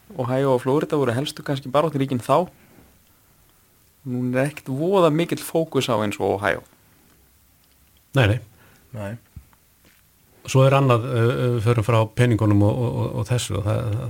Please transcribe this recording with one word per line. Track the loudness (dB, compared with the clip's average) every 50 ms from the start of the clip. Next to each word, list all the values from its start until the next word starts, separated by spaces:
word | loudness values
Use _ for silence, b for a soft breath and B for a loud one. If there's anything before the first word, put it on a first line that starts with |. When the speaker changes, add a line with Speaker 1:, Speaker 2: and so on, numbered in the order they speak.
| _ -14
Speaker 1:
Ohio | -10 -8 -4 -2 -2 0 2 2 0
og | 0
Florida | 0 0 0 0 0 -2 -2 -2
voru | 0 0 -2
helstu | -2 -4 -6 -10 -10
kannski | -6 -6 -6 -6 -6 -2
barátturíkin | 0 0 0 0 -2 -4 -2 -2 -4 -4
þá, | 0 2 2 2 0 -2 b b b b b b b b b b _ _ _ _ _ _ _ _ _ _ _ _ _ _ _ _ _ _ _ _ -10
núna | -8 -6 -4 -4 -2 0 0 -2
er | -2
ekkert | -4 -8 -10 -8
voða | -6 -4 -2 2 4 4 4 4
mikill | 4 2 0 -2 -4 -6
fókus | -6 -4 -2 -2 -2 0 -2 -2 0 0
á | 0
eins | 0 0 -2 -2 0
og | 0 0 0
Ohio. | 0 0 0 -2 -2 -6 _ _ _ _ _ _ _ _ _ _ _ _ _ _ _ _ _ _ _ _ _ _ _ _ _ _ _ _ _ 0
Speaker 2:
Nei, | 2 2
nei. | 2 2 -2 -6 -12 b b b b b b b _
Speaker 3:
Nei. | -12 -12 -10 -10 -12 -14 -16 _ _ -20 -20 _ _ _ _ _ _ _ _ _ _ _ _ _ _ _ _ _ _ _ -8
Speaker 2:
Svo | 0 2 4 4
er | 6 4
annað, | 4 4 4 2 2 0
eh, | 0 0 2 2 2 2
eh, | 0 0 0 0 0
förum | 0 0 0 2 2
frá | 2 2 2 2
peningunum | 0 0 0 2 2 2 2 4 4 4 4
og, | 4 2 2
og, | 0 -2 -4 -4
og, | -4 -4 -4 -4
og | -6 -4
þessu | -2 -4 -4 -4 -4 -4
og | -4 -2
það, | -2 -2 -2 -2 -4 -4 -4 -4 -6